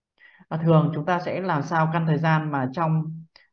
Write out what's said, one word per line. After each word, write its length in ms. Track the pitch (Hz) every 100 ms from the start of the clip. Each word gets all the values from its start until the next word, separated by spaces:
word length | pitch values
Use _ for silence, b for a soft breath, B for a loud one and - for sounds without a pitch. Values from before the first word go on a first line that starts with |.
| _ _ B B B
À, 100 | 165
thường 280 | 165 160 151 151
chúng 100 | 151
ta 140 | 175
sẽ 220 | - 165
làm 220 | 185 151
sao 260 | - 165 160
căn 120 | 170 160
thời 100 | 151
gian 340 | 160 156 151
mà 180 | 143 127
trong, 480 | 151 160 160 160 160 - b b